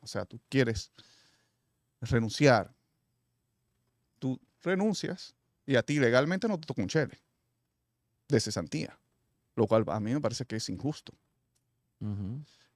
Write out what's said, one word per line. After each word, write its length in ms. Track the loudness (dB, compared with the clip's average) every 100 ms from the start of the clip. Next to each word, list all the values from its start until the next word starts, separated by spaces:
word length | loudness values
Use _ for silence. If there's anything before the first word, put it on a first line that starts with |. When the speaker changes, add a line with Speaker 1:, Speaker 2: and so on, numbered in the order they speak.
Speaker 1:
o 60 | -10
sea, 180 | -8 -8
tú 140 | -12 _
quieres 440 | 2 2 0 -8 _ -20 _ _ _ _ _ _ _ _ _
renunciar. 720 | 0 0 0 4 6 6 2 _ _ _ _ _ _ _ _ _ _ _ _ _ _ _
Tú 220 | -6 -6 _ _
renuncias 760 | -4 0 0 -2 -4 -8 -12 _ _ _ 0
y 100 | 0
a 80 |
ti 160 | 2 2
legalmente 480 | 4 4 4 0 -2
no 120 | -4
te 60 | -4
toca 160 | -6
un 60 | 0
chele 320 | 0 -2 -6 _ _ _ _ _ _ _ _ _ _ 2
de 120 | 2
cesantía, 580 | 2 -6 -6 -6 -8 -12 _ _ _ _ _ 0
lo 120 | 4
cual 160 | 4 2
a 120 | -2
mí 140 | -2
me 80 | -2
parece 240 | -2 -4 -8
que 100 | -8
es 140 | -8
injusto. 440 | -6 -6 -8 -12 -20 _ _ _ _ _ _ _ -12
Speaker 2:
Ujú. 420 | -8 -6 -8 -8 -12 _ _